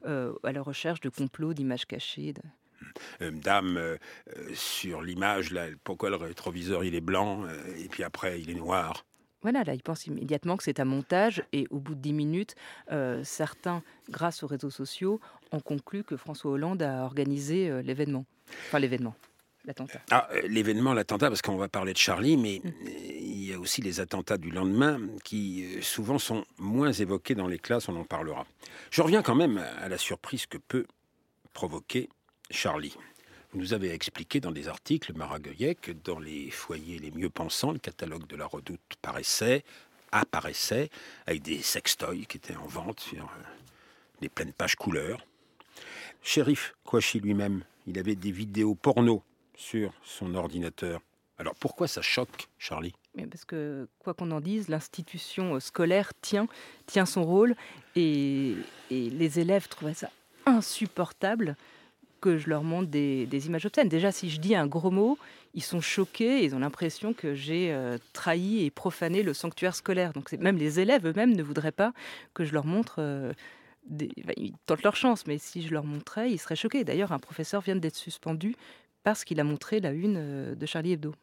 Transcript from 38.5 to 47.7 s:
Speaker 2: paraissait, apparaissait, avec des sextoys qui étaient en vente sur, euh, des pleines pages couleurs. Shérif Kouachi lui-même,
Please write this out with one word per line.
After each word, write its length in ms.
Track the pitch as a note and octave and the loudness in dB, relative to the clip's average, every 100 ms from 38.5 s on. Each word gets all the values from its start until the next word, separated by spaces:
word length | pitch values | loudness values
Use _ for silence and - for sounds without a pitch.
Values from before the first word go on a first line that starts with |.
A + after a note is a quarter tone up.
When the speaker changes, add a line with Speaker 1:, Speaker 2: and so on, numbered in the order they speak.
| D2+ C#2+ F2 _ - | -10 -10 -12 _ -12
Speaker 2:
paraissait, 640 | - - - - G#2+ C3+ - - - _ _ | -8 -4 -2 2 4 2 0 -20 -20 _ _
apparaissait, 800 | G#2+ F#2 E2 D#2 D2 - A2 D3+ - - - - | 0 2 -2 -4 -4 0 0 -2 -8 -18 -12 -4
avec 160 | D#2+ | -4
des 180 | D2 D2+ | -2 -2
sextoys 640 | - - - - F2+ F2+ G#2 | 0 0 0 0 -2 -4 -6
qui 120 | - | -12
étaient 200 | - E2 | -10 -12
en 100 | - | -8
vente 320 | - F#2+ A2+ | -8 -8 -8
sur, 240 | - - | -10 -10
euh, 200 | - - - - - _ - - _ _ | -12 -14 -18 -20 -20 _ -20 -20 _ _
des 80 | C#2+ | -8
pleines 240 | - - | -6 -8
pages 240 | - F2+ - | -4 -2 0
couleurs. 500 | - D#2+ D2+ F#2 - _ _ _ - - - - - - | 0 0 -2 -6 -10 _ _ _ -20 -20 -16 -16 -16 -10
Shérif 520 | - - C3+ C#3+ - - | 2 4 6 4 0 -10
Kouachi 360 | - A#2 - A2+ | 4 4 4 2
lui-même, 440 | G2+ G2+ G2+ F#2+ F2 | 2 2 4 0 -4